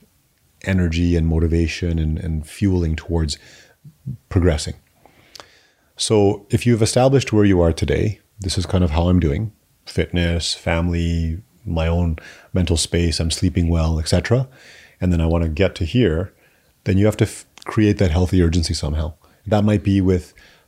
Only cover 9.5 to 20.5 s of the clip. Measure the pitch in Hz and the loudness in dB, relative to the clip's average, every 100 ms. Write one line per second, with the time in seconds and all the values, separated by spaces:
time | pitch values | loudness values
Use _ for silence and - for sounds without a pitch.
9.5 | - _ _ - - 85 87 85 85 - | -10 _ _ -10 -6 -2 0 0 -2 -4
10.5 | - - 85 87 85 85 85 82 82 - | -6 -2 -2 0 -2 -2 -2 -2 -6 -12
11.5 | _ 98 82 80 85 85 78 - - - | _ -6 -4 -2 0 -2 -4 -8 -20 -8
12.5 | 95 87 80 - 85 85 80 85 - 92 | -2 0 0 -2 0 0 0 -4 -2 -2
13.5 | 80 85 85 80 80 80 90 - 120 131 | 0 0 2 0 -2 0 -2 0 0 -2
14.5 | - - - - - 90 87 82 85 82 | -8 -20 -20 -20 -4 -2 0 0 0 0
15.5 | 78 95 - 85 127 110 78 95 _ _ | 0 0 0 -4 0 2 0 -4 _ _
16.5 | _ _ _ - 95 104 107 107 - - | _ _ _ -2 2 2 2 -2 -4 -20
17.5 | _ - - 107 104 92 80 87 92 82 | _ -6 0 2 2 2 2 2 2 2
18.5 | 87 80 80 76 76 78 - _ _ 107 | 2 -2 -4 -4 -4 -6 -10 _ _ -2
19.5 | 107 104 107 101 98 92 90 - _ - | 0 2 2 2 0 2 0 -2 _ -20